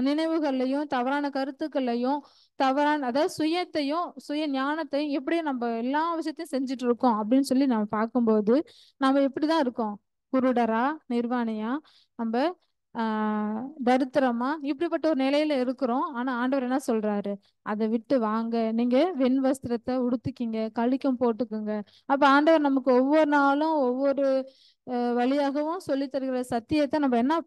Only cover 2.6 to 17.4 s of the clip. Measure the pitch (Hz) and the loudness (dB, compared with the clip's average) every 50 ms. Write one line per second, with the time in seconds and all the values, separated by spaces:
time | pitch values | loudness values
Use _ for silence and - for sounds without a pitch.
2.6 | 269 269 262 285 294 294 302 302 277 247 233 277 320 370 - - 311 311 330 359 | 0 0 2 2 2 2 2 0 -2 -2 0 0 0 0 -2 -2 -2 0 0 -2
3.6 | 359 349 - 320 285 269 294 339 349 302 - 269 - - 294 302 311 302 269 262 | -4 -4 -4 -4 -2 -2 -2 -2 -4 -6 -8 -12 -10 -8 -4 -4 -2 -2 -2 -2
4.6 | 269 277 302 330 320 269 - 277 302 302 269 320 262 294 330 339 330 294 269 247 | -2 -2 -2 -4 -4 -4 -4 -4 -2 -2 -2 -4 -2 -2 -2 0 0 -2 -2 -2
5.6 | 240 240 233 226 233 254 277 302 320 339 339 320 311 320 294 - 339 - - 254 | -2 -2 -2 -2 -2 -2 -2 0 0 -2 -2 -2 -4 -6 -6 -8 -8 -6 -4 -4
6.6 | 277 247 269 233 254 240 240 220 - 247 220 208 214 208 254 269 277 - 262 254 | -4 -4 -4 -2 0 0 0 2 2 2 2 2 0 2 2 2 4 4 2 2
7.6 | 277 269 240 220 208 208 - 214 220 226 - 254 240 220 220 214 214 202 240 285 | 2 2 2 0 0 0 0 -2 -2 0 0 2 2 4 4 4 4 4 4 2
8.6 | 339 - - - - _ _ - 269 269 269 277 277 269 254 330 294 302 320 330 | 2 0 -8 -20 -20 _ _ -2 0 2 4 4 2 2 0 0 0 2 2 2
9.6 | 285 247 233 - 226 214 208 - _ _ _ _ _ _ - 262 247 262 247 240 | 2 0 0 -2 -4 -4 -6 -8 _ _ _ _ _ _ -2 0 2 2 2 2
10.6 | 233 220 220 220 247 277 311 311 _ - 240 240 240 233 247 247 233 226 220 214 | 2 2 2 0 0 0 -2 -4 _ -4 -2 -2 -2 -2 -2 -2 -2 -2 -4 -4
11.6 | 214 226 254 302 - _ _ _ _ _ _ - 233 226 220 240 277 339 359 - | -4 -4 -4 -6 -6 _ _ _ _ _ _ -6 -4 -2 0 0 0 -2 -2 -6
12.6 | _ _ _ _ _ _ - 240 226 220 214 214 214 214 214 214 214 208 214 220 | _ _ _ _ _ _ -8 -6 -4 -2 -2 -2 -2 -2 -2 -2 -2 -4 -4 -6
13.6 | 247 277 311 311 247 240 247 262 277 254 - 302 269 254 240 233 240 269 294 - | -8 -8 -8 -4 0 2 2 2 2 0 0 0 0 0 0 -2 -2 -4 -4 -4
14.6 | 277 277 302 269 339 339 320 320 - 311 320 262 269 269 285 285 311 302 302 262 | -4 -6 -4 -4 -4 -2 -2 -2 0 0 0 0 0 0 0 0 0 0 0 0
15.6 | 247 240 262 - 277 233 233 269 320 339 285 233 247 269 247 233 247 254 269 277 | -2 -2 -4 -2 -2 -2 -2 -2 -2 -4 -4 -6 -4 -4 -2 -2 -2 0 0 0
16.6 | 254 247 262 269 262 - 233 226 208 214 208 202 202 208 202 196 | 0 0 -2 -2 -2 -2 -2 -2 0 -2 -2 -2 -4 -6 -8 -8